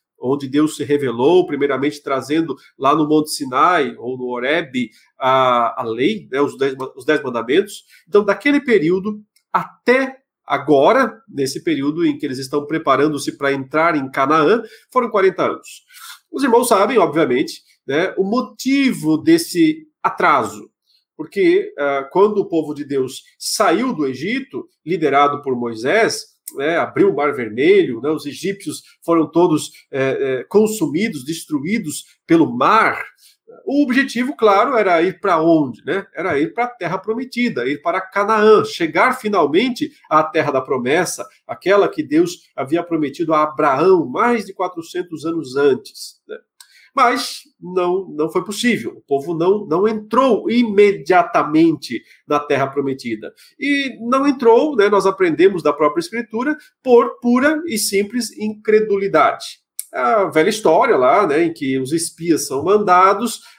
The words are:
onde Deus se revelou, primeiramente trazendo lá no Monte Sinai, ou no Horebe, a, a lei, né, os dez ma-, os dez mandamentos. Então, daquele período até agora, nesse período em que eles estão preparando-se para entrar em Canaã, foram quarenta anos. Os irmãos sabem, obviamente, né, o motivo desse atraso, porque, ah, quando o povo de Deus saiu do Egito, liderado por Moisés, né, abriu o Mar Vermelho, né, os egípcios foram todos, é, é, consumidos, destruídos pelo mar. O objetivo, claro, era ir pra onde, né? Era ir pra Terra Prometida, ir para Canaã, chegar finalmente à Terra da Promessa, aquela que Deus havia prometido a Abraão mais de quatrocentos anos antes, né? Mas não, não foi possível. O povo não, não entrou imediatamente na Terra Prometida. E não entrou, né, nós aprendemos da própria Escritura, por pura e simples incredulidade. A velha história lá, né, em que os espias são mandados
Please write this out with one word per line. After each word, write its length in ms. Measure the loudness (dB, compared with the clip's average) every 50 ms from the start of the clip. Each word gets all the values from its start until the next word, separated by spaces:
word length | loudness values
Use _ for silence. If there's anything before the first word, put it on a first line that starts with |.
| _ _ _ _
onde 260 | -4 -4 -2 -4 -4
Deus 300 | -2 0 0 0 0 -2
se 80 | -4 -4
revelou, 600 | -2 0 0 0 -2 -2 0 2 4 4 4 2
primeiramente 560 | 2 -2 -2 -2 -2 0 -2 -2 -4 -4 -6 -6
trazendo 520 | -4 -4 -4 -2 -2 -2 -2 -2 -4 -6 -10 _ _ _ -2
lá 160 | 0 2 2
no 140 | 2 2 2
Monte 220 | 2 2 0 -2
Sinai, 640 | -6 -8 -8 -4 0 2 2 4 4 2 0 -2 -6 -8
ou 200 | -10 -10 -8 -8
no 80 | -8
Horebe, 640 | -8 -6 -4 -2 -2 -2 -2 -2 -4 -4 -6 -6 -6 -8 _ _ _ _ -4
a, 640 | 0 2 2 4 4 4 2 2 2 0 -2 -4
a 40 | -6
lei, 440 | -6 -4 -2 -2 -2 -2 -4 -8 -6
né, 100 | -2 -2 -2
os 140 | -2 -2 -2
dez 160 | -2 -2 -2
ma-, 180 | -4 -10 -12 -14
os 120 | -6 -2
dez 160 | 0 0 0 -2
mandamentos. 640 | -4 -4 -4 -2 0 0 0 0 -2 -6 -18 -20 _ _ _ _
Então, 160 | _ 2 2 2
daquele 380 | 2 0 0 0 0 0 0
período 600 | 2 2 2 2 2 0 0 -2 -2 -6 -8 -10 -12 _ _ _ _ _
até 680 | -6 -6 -6 -8 -14 _ _ 2 2 2 0 -2 -8 -12 _ _ _ _ _
agora, 760 | -6 -4 -2 2 4 4 6 6 6 4 4 2 0 -4 -10 _ -12
nesse 340 | -8 -6 -6 -4 -6 -6 -4
período 420 | -4 -4 -2 -2 -4 -2 0 0
em 140 | -2 -2 -2
que 80 | -6
eles 120 | -8 -8 -8
estão 280 | -8 -6 -4 -6 -4
preparando-se 680 | -4 -6 -4 0 0 2 2 2 0 -2 -4 -6 -8 -6
para 160 | -4 -2 -2 -2
entrar 420 | -4 -6 -4 -2 0 0 0 0
em 160 | -2 -4 -4
Canaã, 520 | -4 -2 0 2 2 2 4 2 2 0 -2 -6 -16 -20 _ _
foram 200 | -2 -2 -2 0
quarenta 340 | 0 2 2 2 2 0 -2
anos. 400 | -2 -4 -6 -12 -18 -20 -20 _ _ -20 -20 -20 -20 -20 -20 _ _ -6
Os 120 | -4 0
irmãos 240 | 2 2 2 4 4
sabem, 280 | 2 2 2 2 2
obviamente, 680 | 2 2 2 2 0 0 2 2 0 -2 -4 -8 -14 _ _ _ _ _
né, 280 | -4 -2 -2 -2 -2 -2
o 80 | -2 -2
motivo 920 | -2 -2 -4 -4 -4 -8 -8 -4 -2 0 2 2 0 0 -2 0 0 0
desse 680 | 2 4 4 2 2 2 0 0 2 2 2 0 -2 -8 -20 _ _ -6
atraso, 680 | -4 -2 0 2 2 2 2 0 -2 -8 -12 -18 -20 _ _ _ _ _ _ _ _ _
porque, 560 | -16 -16 -8 -2 0 2 2 2 2 0 -4 -6
ah, 320 | -6 -4 -2 -2 -4 -6 -2 2
quando 260 | 2 2 4 2 0
o 100 | -4 -2
povo 240 | -2 -4 -2 -4 -6
de 120 | -10 -8
Deus 380 | -6 -4 -4 -4 -4 -6 -14 -18 _ _ _
saiu 540 | -10 -6 -2 0 0 2 0 0 -2 -2 -4
do 140 | -4 -4
Egito, 600 | -4 -6 -6 -6 -6 -6 -6 -8 -10 -12 -14 -14 _ _ _ _
liderado 560 | -6 -4 -2 0 0 2 2 2 2 0 -4 -4
por 140 | -4 -4
Moisés, 720 | -4 -4 -6 -6 -4 -2 0 0 2 0 0 -2 -4 -10 -16 _ _ _ -16 -10
né, 220 | -6 -4 -2 -2 -2
abriu 320 | -2 -2 0 2 2 2
o 60 | 2
Mar 160 | 0 -2 -2 -2
Vermelho, 680 | -4 -6 -6 -4 0 2 4 4 4 4 2 -2 -4
né, 100 | -4 -4
os 160 | -4 -4 -6
egípcios 560 | -10 -10 -8 -6 -6 -6 -8 -10 -12 -12 -12 -14 _ _ _ -2
foram 260 | 0 2 2 2 2
todos, 400 | 2 2 4 4 2 0 -2 -6 -14 -20 _ _
é, 500 | -4 -2 -2 0 0 -2 -2 -2 -2 -4
é, 40 | -4
consumidos, 800 | 0 2 2 2 2 0 -2 -4 -2 -2 -2 -2 -4 -4 -6 -8
destruídos 800 | -10 -10 -10 -8 -6 -6 -6 -4 -4 -4 -4 -4 -6 -8 -10 -12 _ _ _ _
pelo 240 | 2 4 4 4 2
mar. 540 | 0 0 2 2 4 4 2 0 0 -4 -8 -14 -18 _ _ _ _ _ _ -20 -20 -12 -6
O 160 | -2 0 0 2
objetivo, 540 | 2 2 0 0 0 -2 -4 -4 -4 -2
claro, 400 | 0 2 4 4 4 4 2 2
era 260 | 0 2 2 2 2 2
ir 180 | 0 -2 -2
pra 220 | -2 0 0 2 4
onde, 420 | 4 4 4 2 0 -4 -8 -6
né? 220 | -6 -4 -4 -6 -8 -10
Era 240 | -6 -4 -2 -2 -2
ir 160 | -2 -2 -2
pra 140 | -4 -4 -4
Terra 300 | -6 -6 -6 -6 -6 -4
Prometida, 720 | -4 -6 -6 -6 -8 -6 -4 -2 -2 -2 -2 -2 -4 -4
ir 140 | -4 -4 -2
para 180 | -2 -2 -2
Canaã, 640 | -4 -4 -2 -2 0 2 2 4 6 6 6 6 4
chegar 560 | 2 -2 -4 -4 -2 2 2 2 2 0 -2
finalmente 720 | -4 -2 0 2 2 2 2 2 0 0 -2 -4 -6 -8 -8 _ _ 0
à 140 | 2 2 2
Terra 300 | 2 0 -2 0 0 0
da 80 | -2
Promessa, 640 | -2 -2 -2 -2 0 0 0 0 0 -2 -6 -10 -12 -14 _ _ _
aquela 420 | -14 -14 -4 0 2 4 4 4 2
que 140 | 0 -4 -4
Deus 460 | 0 2 2 2 0 -2 -10 _ _ _
havia 260 | -8 -6 -4 -4 -4 -2
prometido 520 | -4 -4 -4 -2 -4 -4 -6 -2 0 0
a 80 | 0 0
Abraão 640 | 0 -2 0 0 0 2 2 4 4 4 4 2 -2
mais 380 | -2 -2 0 0 0 -2 -4
de 80 | -6 -8
quatrocentos 720 | -6 -8 -6 -8 -10 -14 -10 -8 -10 -10 -10 -10 -10 -8
anos 300 | -6 -6 -6 -8 -6 -2
antes, 640 | 0 2 2 2 0 -2 -10 -18 -18 -20 -20 -20 _ _ -18
né? 80 | -18 -18 _ _ _ _ _ _ _ _ _ _ _
Mas 480 | 0 0 2 0 -2 -6 -8 -12 -14 -18 _ _ _
não, 480 | -16 -6 -2 -2 0 0 0 -2 -4 -6
não 220 | -6 -4 -4 -2
foi 140 | -2 -4 -4
possível. 500 | -6 -6 -2 -2 0 0 -2 -4 -8 -12
O 60 | -14 -6
povo 320 | -4 -4 -4 -2 -4 -4
não, 320 | 0 2 2 0 0 0
não 200 | -2 0 2 2
entrou 640 | 0 0 -2 -6 -2 2 2 4 4 2 0 0 0
imediatamente 1500 | 0 0 0 2 4 4 4 4 4 0 0 2 2 2 2 2 0 -2 0 2 2 4 4 4 2 0 -6 -10 -12 -12 -12 _ _ _ _
na 140 | -4 -2 -2
Terra 260 | 0 0 0 0 0
Prometida. 680 | -2 -2 -4 -4 -4 -6 -6 -8 -8 -8 -8 -10 -14 -18 _ -20 _ _ -8
E 380 | -4 -2 -2 -2 -2 -4 -8 -10
não 260 | -6 -2 -2 0 2
entrou, 480 | 0 0 2 4 6 6 6 4 2 2
né, 140 | 2 2 4
nós 180 | 2 2 2
aprendemos 560 | 0 0 2 0 0 2 4 4 4 2 2 0
da 100 | 0 0
própria 280 | 2 0 0 0 -2
Escritura, 560 | -4 -4 -6 -8 -8 -6 -6 -4 -4 -4 -4 -6 -10 _ _ _ 2
por 380 | 4 6 6 6 4 0 -4
pura 420 | 0 0 2 2 2 2 0 0 -4
e 120 | -4 -4 -4
simples 580 | -4 -2 0 -2 -2 -2 -4 -6 -6 -6 -8
incredulidade. 1200 | -8 -8 -8 -8 -6 -2 2 2 2 2 0 -2 -2 0 0 2 2 2 2 0 -4 -10 -16 -18 -20 _ _ _ -16 -16 -10 -6
A 340 | -4 -2 0 2 2 0
velha 220 | 2 2 2 2 2
história 480 | 0 0 2 4 4 4 4 2 2
lá, 300 | 2 4 4 4 4 2
né, 180 | 2 2 0 0
em 80 | -2 -2
que 260 | -4 -4 -4 -2 -4
os 140 | -4 -4 -4
espias 540 | -4 -4 -6 -10 -6 -2 0 0 0 -2
são 160 | -4 -6 -4 0
mandados 800 | 2 2 2 2 4 4 6 6 4 4 2 -2 -6 -8 -10 -16 -20 -20